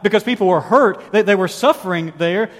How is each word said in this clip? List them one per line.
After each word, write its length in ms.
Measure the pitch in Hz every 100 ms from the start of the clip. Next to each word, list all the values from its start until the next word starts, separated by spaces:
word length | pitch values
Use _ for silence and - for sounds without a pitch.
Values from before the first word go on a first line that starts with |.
because 200 | 170 214
people 240 | 240 247 190
were 140 | 165
hurt, 500 | - 254 233 - -
they, 80 | 208
they 120 | 202
were 140 | 196 180
suffering 680 | - 269 311 185 170 160 151
there, 340 | 170 190 220 -